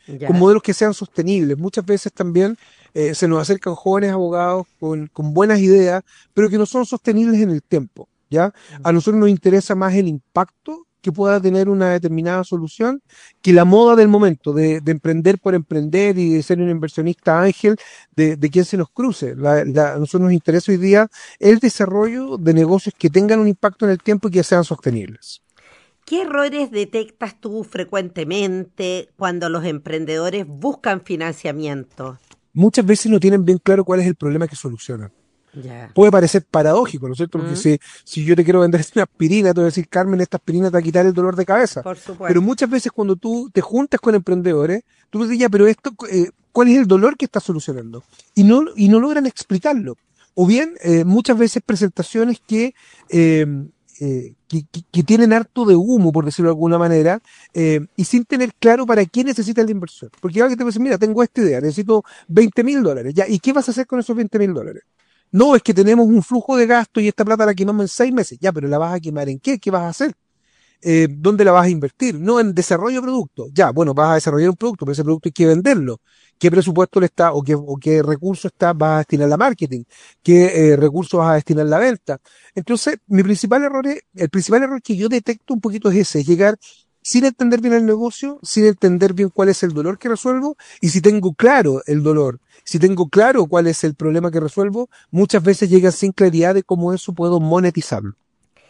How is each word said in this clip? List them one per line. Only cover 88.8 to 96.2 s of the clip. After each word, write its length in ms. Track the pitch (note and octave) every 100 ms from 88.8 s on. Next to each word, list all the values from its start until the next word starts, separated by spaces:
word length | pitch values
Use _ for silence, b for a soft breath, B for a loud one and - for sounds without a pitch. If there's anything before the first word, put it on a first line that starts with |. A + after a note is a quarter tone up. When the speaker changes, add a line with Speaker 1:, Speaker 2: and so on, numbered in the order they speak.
| F#3+ F3+ F#3+
Speaker 2:
bien 160 | F#3 G3
cuál 200 | - F#3+
es 120 | F#3
el 100 | F3+
dolor 240 | D3+ D#3+ G3+
que 120 | B3
resuelvo, 480 | A3+ B3+ B3+ C#4+ - B B
y 100 | E3
si 120 | F3+
tengo 320 | G3 G#3 F#3
claro 480 | D3+ A#3 C#4 E3 C3 D3
el 160 | D3
dolor, 380 | D3+ D3+ C#3 B2 b b
si 160 | - E3+
tengo 300 | F#3 F#3 E3
claro 360 | G3 A#3 C4 E3
cuál 220 | F3 E3+
es 160 | D#3+
el 100 | D#3+
problema 380 | D3 D#3 D#3+ E3+
que 80 | E3
resuelvo, 500 | D3+ - G3+ G#3+ B3 b b
muchas 320 | E3+ G3 G3
veces 260 | E3+ F#3+ G3
llegan 220 | F#3 F#3
sin 220 | - G3
claridad 420 | -